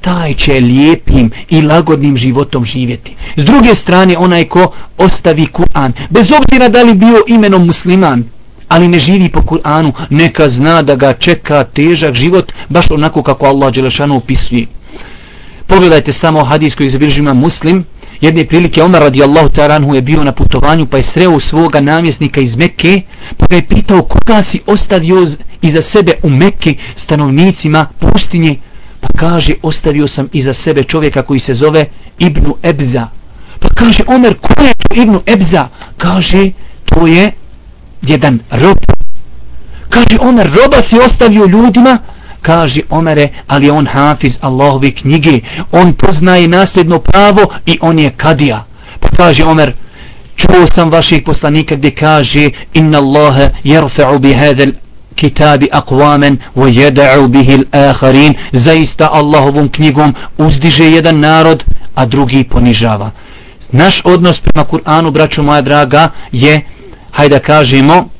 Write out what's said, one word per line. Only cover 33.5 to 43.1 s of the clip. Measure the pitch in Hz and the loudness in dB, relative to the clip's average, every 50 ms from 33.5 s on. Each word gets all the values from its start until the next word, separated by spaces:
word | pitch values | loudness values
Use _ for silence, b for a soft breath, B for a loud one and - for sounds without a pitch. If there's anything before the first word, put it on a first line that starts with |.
| b b | b b
Pa | - - | 2 2
kaže | - - 240 233 220 - 208 | 4 4 4 4 4 2 2
Omer: | - 254 262 247 226 - - | 2 2 2 2 2 0 0
„Ko | - - - - 285 | 0 2 4 4 4
je | 262 - | 4 4
to | - - - - 233 | 4 4 2 2 4
Ibnu | 247 220 208 185 - | 2 2 2 0 0
Ebza?” | - 226 196 185 156 185 165 131 - B B B B B | 0 0 2 2 0 0 -2 -4 -6 B B B B B
Kaže: | - - 175 180 190 180 - - 190 196 190 - b b b b b b | -6 -4 -2 -2 -2 0 2 2 2 2 0 -2 b b b b b b
„To | - - 165 165 | 0 2 2 4
je | 165 165 175 196 208 - - - - - - - - - - - - - - | 2 2 2 2 0 -2 -8 -16 -20 -20 -20 -20 -20 -20 -20 -20 -20 -16 -10
jedan | - - 151 135 135 147 127 113 - - | -4 -2 -2 0 0 0 -2 -2 -4 -6
rob.” | - 113 139 190 196 - - - - - - - - - - - - - - - - - B B B B B B | -4 0 2 2 4 4 4 4 4 4 4 4 2 0 -2 -6 -12 -14 -14 -12 -12 -12 B B B B B B
Kaže | - 233 233 226 220 226 | 0 2 4 4 4 4
Omer: | - 240 254 233 196 147 143 202 262 | 2 2 2 2 2 2 2 2 2
„Roba | 269 277 262 | 4 4 2
si | 214 - 226 233 254 | 2 2 2 2 4
ostavio | 247 - - 247 226 208 214 208 | 2 2 2 2 2 4 4 2
ljudima?” | 185 180 220 233 247 185 240 240 269 254 226 B B B B B B B B | 2 2 2 2 2 4 4 4 4 2 0 B B B B B B B B
Kaže | - 160 160 170 165 143 123 147 156 - | -2 -2 0 0 0 0 -2 -4 -4 -4
Omere: | - 160 165 165 | -4 -4 -2 -2